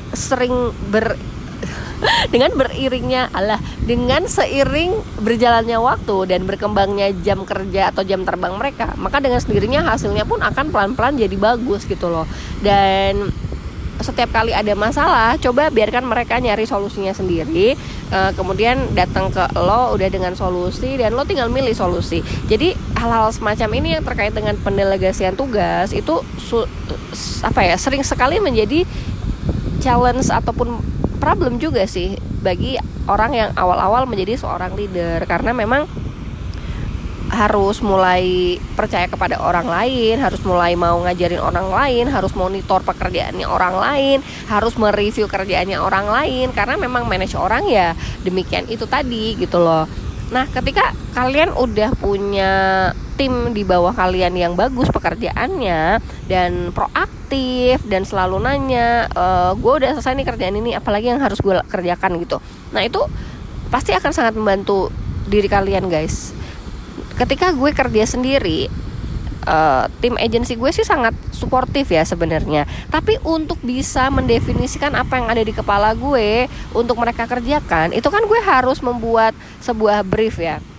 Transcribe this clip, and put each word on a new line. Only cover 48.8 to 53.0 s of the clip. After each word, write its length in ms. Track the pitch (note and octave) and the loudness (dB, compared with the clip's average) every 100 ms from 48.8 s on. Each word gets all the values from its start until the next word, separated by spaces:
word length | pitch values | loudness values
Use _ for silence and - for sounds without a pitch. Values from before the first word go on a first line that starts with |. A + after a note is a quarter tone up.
tadi 540 | A3 C4+ C#4 A#3 A3 G#3 | -2 -2 -2 -4 -4 -4
gitu 220 | F3 F3 | -2 2
loh. 260 | E3+ D#3+ D#3 - - - - | 4 4 0 -6 -8 -8 -4
Nah, 160 | B3 C4+ | -2 -2
ketika 440 | C4 C4+ C#4 C5 - - - | -2 -2 2 0 0 -8 -2
kalian 380 | B3+ C#4 D#4+ - | 0 2 2 2
udah 380 | B3 G#3 G#3+ - | 0 2 0 0
punya 540 | G3+ G3 G3+ G3+ F#3+ F#3+ F#3+ F#3+ F#3 - | 0 0 0 0 2 4 2 2 2 -2